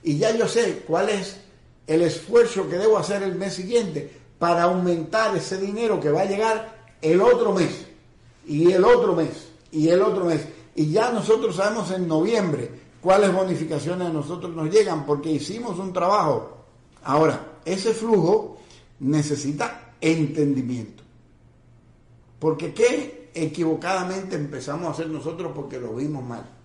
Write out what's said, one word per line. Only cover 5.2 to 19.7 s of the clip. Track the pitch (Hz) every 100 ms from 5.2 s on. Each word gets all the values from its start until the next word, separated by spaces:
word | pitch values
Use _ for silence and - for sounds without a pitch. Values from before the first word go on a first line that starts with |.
| 220
ese | 190 - 190
dinero | 196 208 233 185
que | 147
va | -
a | 196
llegar | 196 220 220 - - - _
el | 160 175
otro | 226 233 220
mes, | 185 165 - - - _ _ - _ -
y | 147 170
el | 185
otro | 208 240 214
mes, | 170 151 - - - _
y | 156 156
el | 180
otro | 208 185 175
mes. | 156 - - -
Y | - 151
ya | 180 240
nosotros | 233 160 220 240 165
sabemos | 202 226 175
en | 185 175
noviembre | 156 180 226 185 131 120 - - - 175
cuáles | 196 202
bonificaciones | 185 190 147 156 151 151 180 175
a |
nosotros | 160 143 170 175
nos | 165 156
llegan, | 208 202 160 143
porque | 147 160
hicimos | 147 - 214 240 175
un | 190
trabajo. | 180 175 208 160 123 - - - _ _ _
Ahora, | - 143 156 120 - -
ese | - 196 226
flujo | 220 226 214 165 214 - - - - - _
necesita | 131 151 147 147 139 147 233